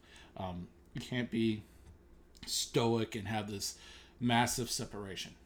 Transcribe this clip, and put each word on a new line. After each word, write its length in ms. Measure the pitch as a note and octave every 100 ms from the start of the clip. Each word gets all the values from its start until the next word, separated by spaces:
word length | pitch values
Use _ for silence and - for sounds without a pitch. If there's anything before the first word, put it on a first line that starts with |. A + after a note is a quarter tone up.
| - - - -
Um, 320 | F#2 F2 F2 - -
you 60 | -
can't 300 | - B2 A#2+
be 320 | A2 A2+ G#2+ - - - - - - - - -
stoic 720 | - - C#3 A#2 A#2 A2 A2+
and 120 | F#2+
have 220 | A2+ G#2
this 280 | G2+ - - - - - -
massive 500 | A#2+ A#2 A#2+ - A#2
separation. 640 | - A#2 G2+ G2 F2 - -